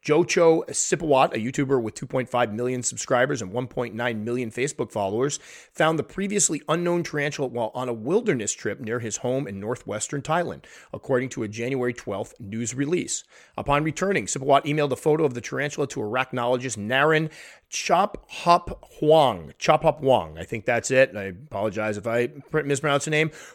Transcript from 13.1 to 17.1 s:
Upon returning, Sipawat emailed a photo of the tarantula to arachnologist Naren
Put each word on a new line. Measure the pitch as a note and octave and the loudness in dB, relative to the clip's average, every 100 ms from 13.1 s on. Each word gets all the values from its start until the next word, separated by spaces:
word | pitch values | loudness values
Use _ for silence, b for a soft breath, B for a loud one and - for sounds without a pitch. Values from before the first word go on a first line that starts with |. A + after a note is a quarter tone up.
| - - b b - | -8 -10 b b -10
Upon | - C#3+ | 0 2
returning, | D#3 D3 F#3+ F#3 G2 | 0 -2 0 0 -2
Sipawat | C#3 C3+ C#3 | -4 4 4
emailed | C#3+ D3+ D3 | 4 0 0
a | B2+ | 0
photo | D#3 D#3 | 2 2
of | D3+ | 2
the | A#2+ | -2
tarantula | A2+ C3 C#3+ - C#3+ | -8 -4 -4 -2 -4
to | - | -2
arachnologist | G#2+ A#2+ C3 B2+ A#2+ B2+ B2+ A2+ | -4 -2 -2 -2 0 0 -2 -6
Naren | G#2 C3 D3+ | -2 2 4